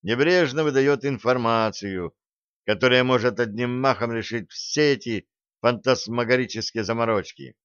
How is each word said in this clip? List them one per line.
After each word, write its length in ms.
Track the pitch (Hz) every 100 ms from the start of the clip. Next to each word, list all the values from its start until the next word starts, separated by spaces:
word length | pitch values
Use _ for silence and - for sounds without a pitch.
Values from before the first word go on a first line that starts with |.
небрежно 600 | 87 120 151 180 156 135
выдает 420 | 151 135 135 139 135
информацию, 1080 | 127 113 127 117 117 110 95 101 95 85 _ _ _ _ _ -
которая 380 | 104 127 127
может 360 | 127 127 120 104
одним 400 | 117 104 123 123
махом 320 | 135 127 120
решить 400 | 113 104 117 90
все 420 | - - - 151
эти 340 | 123 120 107 - _ _ _
фантасмагорические 1200 | 117 120 131 123 - 117 117 127 123 110 107 113
заморочки. 720 | 101 117 117 107 87 - 67 -